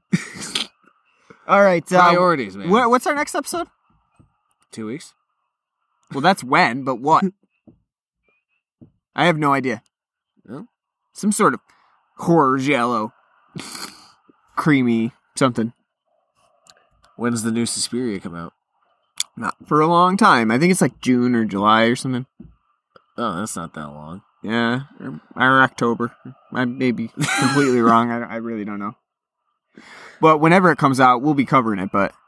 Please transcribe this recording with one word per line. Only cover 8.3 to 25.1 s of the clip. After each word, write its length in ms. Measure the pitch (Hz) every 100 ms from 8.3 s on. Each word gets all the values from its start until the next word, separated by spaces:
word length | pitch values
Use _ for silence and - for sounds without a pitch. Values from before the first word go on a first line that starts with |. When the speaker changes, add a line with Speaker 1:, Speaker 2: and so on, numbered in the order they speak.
| _ _ _ _ _ - _ _ -
Speaker 1:
I 100 | 165
have 100 | 156
no 160 | 143
idea. 300 | 135 127 110 - _ _ _ _ _
Speaker 2:
No? 220 | - 135 233 _ _ _ _
Speaker 1:
Some 200 | - 202
sort 220 | 208 175
of 60 | 117 _ _ _ _ _ -
horror 400 | - 170 135 135
giallo. 540 | 131 131 120 117 110 - _ _ _ -
<laughs> 1000 | - - - - _ _ _ _ _ -
Creamy 560 | 160 139 123 113 113 - _ -
something. 360 | 135 113 113 - _ _ _ _ _ _ _ _ _ _ _ _ _ -
Speaker 2:
When's 260 | 120 117
the 80 | 113
new 140 | 113 117
Suspiria 540 | - - 120 123 95
come 140 | 87
out? 180 | 85 85 - _ _ _ _ _ - - -
Speaker 1:
Not 180 | 107 - -
for 140 | 151
a 60 | 160
long 300 | 175 180 196
time. 340 | 208 131 110
I 80 | 123
think 120 | 175
it's, 100 | 185
like, 200 | 139 -
June 340 | 127 123 123
or 100 | 120
July 400 | 107 98 104 110
or 120 | 113 117
something. 300 | 131 127 127 _ - _ _ _ _ _ _ -
Speaker 2:
Oh, 220 | 113 85
that's 180 | 110 90
not 180 | 82
that 140 | 78 73
long. 340 | 73 76 95 - _
Speaker 1:
Yeah. 400 | 101 117 117 127 139 -
Or, 220 | 127